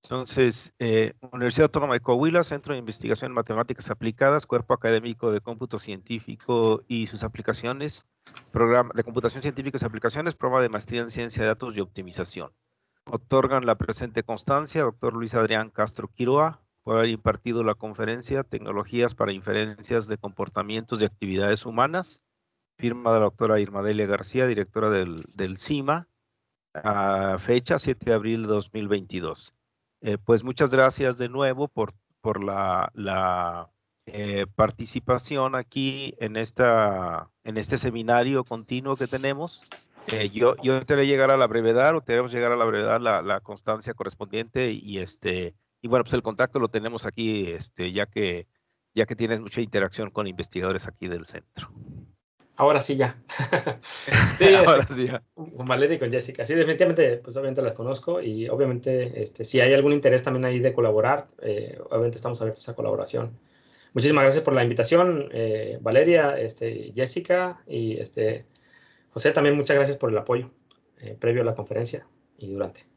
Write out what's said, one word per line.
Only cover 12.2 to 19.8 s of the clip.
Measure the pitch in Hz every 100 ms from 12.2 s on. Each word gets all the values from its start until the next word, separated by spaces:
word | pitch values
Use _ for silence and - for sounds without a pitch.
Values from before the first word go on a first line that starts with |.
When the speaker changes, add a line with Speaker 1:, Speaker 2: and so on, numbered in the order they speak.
| 90 - 76 _ _ _ _ _
Speaker 1:
Otorgan | - 117 _ 135 131 131 123
la | 107
presente | - 110 120 110
constancia, | 110 113 - 139 151 160
doctor | 139 113 123
Luis | 113 113
Adrián | 120 110 110 110
Castro | - 104 - 110
Quiroa, | _ 123 139 156 160 _ _
por | - 113
haber | 113
impartido | 113 - 104 120 117
la | 110
conferencia | 104 110 104 110 117 120 135
Tecnologías | - 113 107 101 101 117 120
para | - 104
Inferencias | 98 101 104 107 107